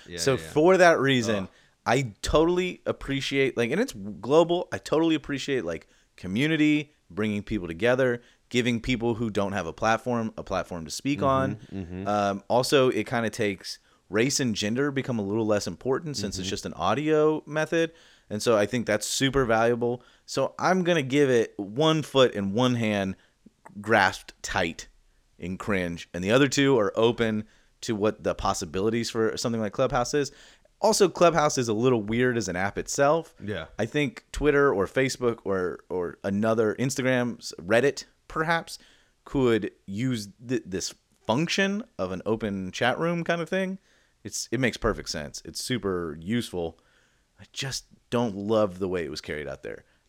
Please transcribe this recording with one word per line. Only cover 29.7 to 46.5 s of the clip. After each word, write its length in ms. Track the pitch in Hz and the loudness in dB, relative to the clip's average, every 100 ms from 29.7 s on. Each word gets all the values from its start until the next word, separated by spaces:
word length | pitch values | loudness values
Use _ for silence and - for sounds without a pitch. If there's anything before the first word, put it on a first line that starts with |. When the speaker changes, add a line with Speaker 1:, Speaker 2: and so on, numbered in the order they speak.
Speaker 2:
Clubhouse 420 | - 127 123 120 | -2 0 0 0
is. 160 | 147 135 - - _ _ - | -2 -2 -8 -20 _ _ -2
Also, 280 | 214 208 190 | 2 4 2
Clubhouse 500 | - 175 160 147 135 | 4 4 6 2 2
is 100 | 117 | 0
a 40 | |
little 280 | 107 127 120 | 2 2 2
weird 340 | 101 117 127 117 | 0 0 2 0
as 120 | 92 | -2
an 80 | 87 | -2
app 220 | 98 92 | -2 -4
itself. 560 | - - 143 165 160 - | -4 2 2 2 -2 -12
Speaker 1:
Yeah. 240 | 101 92 78 - | -8 -8 -8 -6
Speaker 2:
I 80 | 117 | -4
think 380 | 147 139 - - | -2 -2 -4 -12
Twitter 400 | - 143 143 139 | -2 2 4 4
or 140 | 101 90 | 4 0
Facebook 520 | 131 131 - 120 113 | 0 0 0 -2 -2
or, 360 | - 95 90 - - | -2 -2 -2 -4 -6
or 300 | 90 85 - | -4 -4 -6
another, 520 | 98 101 110 113 107 - | -4 0 2 2 2 0
Instagram, 600 | 135 139 127 127 123 - | -2 -2 0 0 0 -6
s-, 140 | - - | -12 -10
Reddit, 440 | 87 113 139 - - _ - | 2 4 4 0 -8 _ -10
perhaps, 500 | 160 160 165 - - _ _ _ _ | -4 -2 -2 -4 -16 _ _ _ _
could 460 | - 139 123 110 101 - - | -4 2 4 4 0 -10 -10
use 420 | 98 131 117 101 - 120 | -4 -4 -4 -8 -12 -4
th-, 160 | 127 | -4
this 300 | 92 92 - - _ _ - | -4 -6 -6 -10 _ _ -2
function 580 | 117 165 - 196 202 - - | 0 0 0 0 -2 -8 -6
of 140 | 92 | -6
an 100 | 95 - | -4 -2
open 440 | 110 107 98 92 | -2 -2 -4 -6
chat 280 | - 120 - | -2 -2 0
room 260 | 165 170 | -2 -2
kind 160 | 165 170 | -2 -4
of 80 | 160 | -4
thing. 300 | 190 190 190 _ _ _ _ | -4 -4 -8 _ _ _ _
It's, 260 | 101 - - | -12 -10 -6
it 80 | 123 | -2
makes 160 | 123 - | 0 0
perfect 320 | 113 78 - | -2 -2 -6
sense. 340 | 80 71 - | -8 -10 -12
It's 180 | 85 - | -14 -10
super 540 | - 123 98 90 82 78 | -6 -4 -2 -2 -4 -8
useful. 580 | 85 120 110 | -4 -4 -4